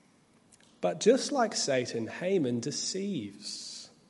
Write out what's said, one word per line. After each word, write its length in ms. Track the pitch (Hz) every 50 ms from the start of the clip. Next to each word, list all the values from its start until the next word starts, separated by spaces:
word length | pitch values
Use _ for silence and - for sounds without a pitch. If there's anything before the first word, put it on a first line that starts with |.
| _ _ _ _ _ _ _ _ _ _ - - - - - _
But 220 | - 180 175 175
just 300 | - 196 269 262 - -
like 220 | 285 269 233 214 -
Satan, 540 | - - - 131 127 123 - - 117 110 107
Haman 540 | - - 170 185 202 190 143 127 120 120
deceives. 1300 | 117 147 - - - - - 190 196 202 196 151 104 101 101 - - - - - - - - - - - - - - _